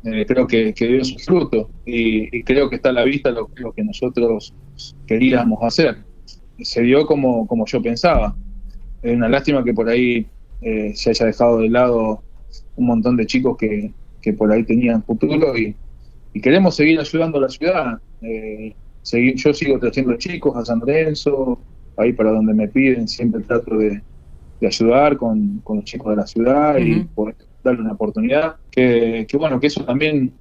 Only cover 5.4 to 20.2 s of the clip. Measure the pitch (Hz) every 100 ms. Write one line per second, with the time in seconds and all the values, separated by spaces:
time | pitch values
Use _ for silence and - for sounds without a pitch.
5.4 | 120 107 117 - 156 107 - - - -
6.4 | - - 120 117 120 139 151 147 131 117
7.4 | 110 117 107 123 117 117 180 139 107 -
8.4 | - - - - - - 120 120 113 135
9.4 | 139 143 120 110 113 120 123 120 107 -
10.4 | - - 117 110 107 104 - 110 113 104
11.4 | 120 113 110 120 123 117 110 107 - -
12.4 | - - - - 123 117 117 123 110 127
13.4 | 127 - 110 104 104 - - - 113 107
14.4 | 107 110 110 117 123 113 107 113 - 160
15.4 | 156 120 107 104 - - - - - 104
16.4 | 120 170 185 - 151 160 139 160 165 147
17.4 | 131 - 165 185 127 113 - - 113 110
18.4 | 110 107 110 - - - - 117 127 131
19.4 | 151 147 143 131 120 139 127 120